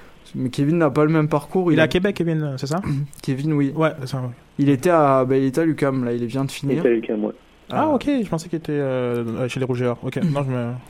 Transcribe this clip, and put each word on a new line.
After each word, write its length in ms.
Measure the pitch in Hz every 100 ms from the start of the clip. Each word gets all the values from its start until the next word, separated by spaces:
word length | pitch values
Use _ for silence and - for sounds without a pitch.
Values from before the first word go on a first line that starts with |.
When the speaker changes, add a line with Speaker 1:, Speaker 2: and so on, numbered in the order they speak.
| - - - -
Speaker 1:
Mais 140 | 127
Kevin 300 | 135 143 170
n'a 100 | 156
pas 160 | 123 151
le 60 |
même 180 | 160 151
parcours. 420 | 151 - 190 175
Speaker 2:
Il 40 | 156
Speaker 1:
Il 20 |
Speaker 2:
est 40 |
à 40 | 156
Speaker 1:
a 20 |
Speaker 2:
Québec, 300 | 185 202 202
Kevin, 380 | 165 160 151 131
c'est 100 | 135
ça ? 140 | 165 196 139
Speaker 1:
<clears throat> 200 | 143 -
Kevin, 320 | - 131 151
oui. 180 | 147 139
Speaker 2:
Ouais, 180 | 151 156 156
c'est 60 | 131
ça, 100 | 135
ouais. 100 | 127 120 - -
Speaker 1:
Il 80 | 143
était 220 | 139 180
à, 340 | 170 143 135
bah, 140 | 127 135
il 80 | 135
était 160 | 131
à 20 | 165
l'U 100 | 147
Q 100 | 139
A 40 |
M, 140 | 135
là, 80 | 120
il 140 | 120 120
vient 180 | 131
de 80 | 135
finir. 240 | - 139 127
Speaker 3:
Il 40 |
était 100 | 123
à 20 |
l'U 100 | 117
Q 100 | 110
A 20 | 110
M, 80 |
ouais. 100 | 104 - - _ -
Speaker 2:
Ah, 180 | - 311
Speaker 1:
Euh, 80 | 269
Speaker 2:
ok, 80 | 285
je 220 | 277 196
pensais 220 | 165 170
qu'il 80 | 165
était, 140 | 156
euh, 720 | 147 139 127 123 120 117 113 127
chez 140 | 135
les 40 | 127
Rougeurs. 320 | 123 123 120
Ok, 140 | 131 131
non, 260 | 170 143
je 80 | 135
me 200 | 127 120 123